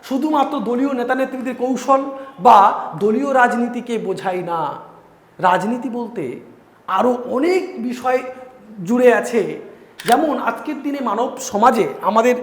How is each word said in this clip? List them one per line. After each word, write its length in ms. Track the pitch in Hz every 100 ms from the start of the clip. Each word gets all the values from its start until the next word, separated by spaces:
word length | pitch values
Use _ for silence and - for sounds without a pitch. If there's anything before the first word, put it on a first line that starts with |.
| -
শুধুমাত্র 460 | 262 302 302 269 285 208
দলীয় 240 | 240 277 262
নেতানেত্রীদের 560 | 240 254 269 262 240 240
কৌশল 380 | 247 247 - 269 277 - - - 185
বা 120 | 220 202 - - 156
দলীয় 280 | 202 226 285 262
রাজনীতিকে 540 | 240 220 240 240 - 226 180
বোঝাই 340 | 185 190 180 170
না। 100 | 170 147 139 - - - _ _ _
রাজনীতি 500 | 180 180 196 247 247 233
বলতে 260 | 233 208 139 131 - - _ _ - 190
আরও 160 | 233 247 - 240
অনেক 260 | 320 370 - - 240
বিষয় 320 | 233 254 254 - - - - - - 170
জুড়ে 200 | 247 254 214
আছে। 220 | - 233 165 - - - - - -
যেমন 260 | 254 311 262 -
আজকের 300 | - - 302
দিনে 160 | 285 277 240
মানব 180 | 208 254 - -
সমাজে 360 | 208 233 226 160 - 175
আমাদের 260 | 214 240 247